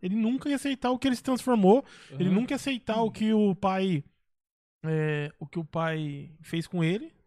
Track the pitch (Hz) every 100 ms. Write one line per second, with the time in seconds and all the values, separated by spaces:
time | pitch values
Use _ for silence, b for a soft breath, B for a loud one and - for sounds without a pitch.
0 | 185 214 220 262 294 277 277 269 247 247
1 | 269 240 - 254 - 240 185 240 - B
2 | B 135 185 190 247 277 - 254 - 220
3 | 220 - 214 214 208 185 196 190 190 160
4 | - _ _ _ _ _ _ _ 160 156
5 | 156 151 147 - 151 175 156 165 160 160
6 | 151 143 170 - - 170 160 175 160 196
7 | 320 _